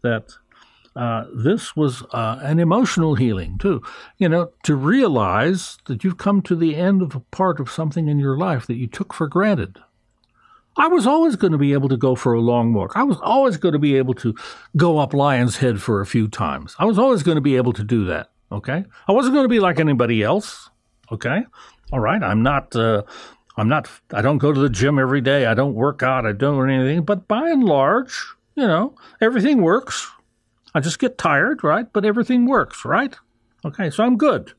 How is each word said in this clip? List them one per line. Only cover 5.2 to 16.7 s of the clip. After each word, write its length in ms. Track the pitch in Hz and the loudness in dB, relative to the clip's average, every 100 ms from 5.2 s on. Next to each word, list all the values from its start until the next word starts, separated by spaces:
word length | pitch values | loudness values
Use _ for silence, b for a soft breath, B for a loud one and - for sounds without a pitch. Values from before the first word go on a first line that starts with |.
| 98 98 139 185 - - - | 0 2 0 -2 -6 -16 -10
that 160 | 117 | -4
you've 160 | 190 175 | -4 -2
come 240 | 202 202 | 0 0
to 140 | - 170 | 0 0
the 180 | 165 | 0
end 260 | 147 180 196 | 0 0 0
of 140 | 170 | 0
a 60 | 131 | -6
part 400 | - - 190 147 | -12 -2 -2 0
of 100 | 127 | -6
something 380 | - 156 156 151 | -6 -4 -2 -2
in 100 | 147 | 0
your 180 | 139 135 | 0 -2
life 300 | 190 135 - | -2 -4 -6
that 80 | |
you 140 | 120 120 | -8 -8
took 240 | - 202 | -8 -10
for 160 | - 156 | -6 -2
granted. 500 | 175 208 175 92 - _ _ _ _ _ b b b b - | 0 0 0 -4 -12 _ _ _ _ _ b b b b 0
I 120 | 311 | 2
was 180 | 349 226 | 4 4
always 300 | 311 330 220 | 4 2 2
gonna 220 | 190 151 | 0 2
be 140 | 143 | 2
able 160 | 139 135 | 2 0
to 80 | 131 | 2
go 200 | 131 127 | 2 2
for 160 | 127 | 2
a 80 | 117 | 2
long 320 | 117 120 117 | 2 2 2
walk. 240 | 110 90 208 | 0 0 0
I 80 | |
was 140 | 277 175 | 0 0
always 360 | 196 247 269 165 | 2 2 2 2
gonna 220 | 180 151 | 0 2
be 180 | 147 135 | 2 2
able 180 | 131 | 0
to 200 | 123 120 107 B B B 147 | -2 -4 -4 B B B 0
go 220 | 170 156 | 2 2
up 160 | 143 | 0
Lion's 440 | 139 143 131 123 - | 2 2 2 0 0
Head 220 | 127 101 | 0 0
for 200 | - 101 | -2 -2
a 60 | 98 | 0
few 200 | 117 107 | -2 -2
times. 480 | - 80 67 - | -2 -6 -6 -12